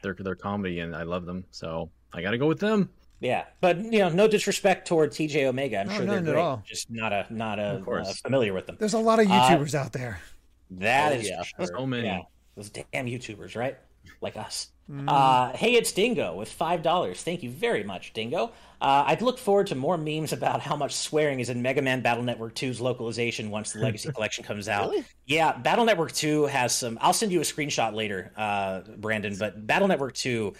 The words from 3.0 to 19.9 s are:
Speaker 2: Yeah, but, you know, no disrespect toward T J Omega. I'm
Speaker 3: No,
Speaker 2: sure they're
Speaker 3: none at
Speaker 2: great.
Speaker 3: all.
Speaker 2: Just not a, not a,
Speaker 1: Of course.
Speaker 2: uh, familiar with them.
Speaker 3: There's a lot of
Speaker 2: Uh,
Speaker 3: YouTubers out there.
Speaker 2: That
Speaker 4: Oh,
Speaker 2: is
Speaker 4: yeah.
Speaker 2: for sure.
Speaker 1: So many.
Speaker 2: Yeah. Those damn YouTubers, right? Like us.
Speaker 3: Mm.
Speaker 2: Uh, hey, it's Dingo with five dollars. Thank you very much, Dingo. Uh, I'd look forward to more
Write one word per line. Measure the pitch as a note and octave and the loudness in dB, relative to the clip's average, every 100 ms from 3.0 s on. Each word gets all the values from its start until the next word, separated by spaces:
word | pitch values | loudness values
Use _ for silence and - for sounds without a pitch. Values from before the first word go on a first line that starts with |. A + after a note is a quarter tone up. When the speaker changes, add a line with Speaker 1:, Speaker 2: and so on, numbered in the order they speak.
| _ - | _ -8
Speaker 2:
Yeah, | B2 G#2+ - _ | -2 -2 -4 _
but, | F#3 E3+ | 0 0
you | A3 A3+ | 0 2
know, | F#3 | 4
no | E3 G#3+ | 6 6
disrespect | G#3 - F#3+ G3+ F3+ - | 4 2 2 2 2 4
toward | E3 D3 | 4 4
T | - D#3 | 2 0
J | D3 C3+ | 2 2
Omega. | B2+ C#3 G#2 | 2 0 0
I'm | G2+ | -2
Speaker 3:
No, | |
Speaker 2:
sure | G3+ F#3 | -2 0
they're | G3+ | 0
Speaker 3:
none | E3 | 0
at | |
Speaker 2:
great. | D3 | 2
Speaker 3:
all. | E3+ B2+ | 0 -2
Speaker 2:
Just | - A2+ - | -8 -10 -10
not | A#2 A2 | -6 -2
a, | G2+ F#2 | -2 -2
not | A2 A2 G#2 | -6 -4 -2
a, | G#2 G2 | -2 -4
Speaker 1:
Of | |
course. | F#2+ G#2 F2+ | -4 -4 -4
Speaker 2:
uh, | G2 | -6
familiar | - C3+ A2 | -2 2 2
with | F#2+ - | 0 -6
them. | - | -4
Speaker 3:
There's | G#3+ | -2
a | A3 | 0
lot | A3+ A3+ | 4 6
of | G#3 | 6
Speaker 2:
Uh, | |
Speaker 3:
YouTubers | B2 B2+ C#3+ D3 | 8 8 8 6
out | C#3+ C3 | -2 -2
there. | - B2 F#2+ - - _ _ - | -6 -8 -10 -14 -20 _ _ -18
Speaker 2:
That | F#2 G2+ B2+ D3+ | -4 2 4 4
Speaker 4:
Oh, | C3+ | 2
Speaker 2:
is | G#2 | -2
Speaker 4:
yeah. | F2+ F2+ - | -4 -8 -6
Speaker 2:
for | F3+ | -6
sure. | B2+ | -4
Speaker 1:
So | C3+ | -4
many. | B2 A2+ | -2 -2
Speaker 2:
Yeah. | F#2+ D#2+ _ _ | -2 -4 _ _
Those | - G#2 | -16 -14
damn | - - C#3+ B2+ | -14 -8 -6 -4
YouTubers, | A#2+ - G#2 F#2+ G#2+ | -6 -8 -14 -10 -6
right? | B2+ - _ _ - - | -4 -6 _ _ -20 -12
Like | G2+ G#2+ | -10 -10
us. | G#2+ - - _ - | -10 -10 -12 _ -14
Speaker 3:
Mm. | C#3 C#3 | -6 0
Speaker 2:
Uh, | C#3 C3 B2+ B2 - | 4 6 6 4 0
hey, | A3+ | 4
it's | A#3+ - | 4 4
Dingo | - A3+ F#3 G2+ E2+ | 2 2 2 -2 -4
with | A2 | -8
five | - E3 F3 | -4 -2 0
dollars. | D#3+ F3 A#2+ F2+ | 2 2 0 -4
Thank | - E3+ | -6 -6
you | A#2+ | -6
very | B2+ A#3 F3 | -4 0 0
much, | G2+ F#2 - | -2 -8 -8
Dingo. | - A2 E3 A#3 - - - | -8 -4 -2 -4 -6 -20 -2
Uh, | C3 C#3 C#3+ | 2 4 4
I'd | D#3+ | 2
look | A#3 B3 | 0 0
forward | - G3+ F#3+ | 2 2 2
to | |
more | C3+ C#3 | 0 0